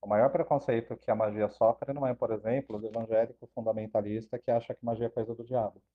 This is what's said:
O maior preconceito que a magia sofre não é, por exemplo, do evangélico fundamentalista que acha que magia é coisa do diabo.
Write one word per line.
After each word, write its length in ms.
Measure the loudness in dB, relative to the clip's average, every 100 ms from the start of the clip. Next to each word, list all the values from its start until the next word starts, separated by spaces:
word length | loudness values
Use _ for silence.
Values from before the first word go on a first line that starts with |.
O 60 | 0
maior 240 | 2 4
preconceito 640 | 4 4 2 2 0 -2 -10
que 140 | -2
a 40 |
magia 340 | 0 0 0 -2
sofre 440 | 4 2 2 -4
não 140 | -2 -2
é, 80 |
por 160 | -2 -2
exemplo, 480 | -2 -2 -2 -2 -8
do 80 | -6
evangélico 600 | -6 0 2 2 -2 -14
fundamentalista 840 | -6 -2 -2 0 -2 -2 -4 -6 -8
que 120 | 0
acha 240 | 0 0
que 100 | -8
magia 220 | -4 -2 -2
é 40 |
coisa 240 | -2 -4
do 80 | -6
diabo. 400 | -4 -2 -2 -6 _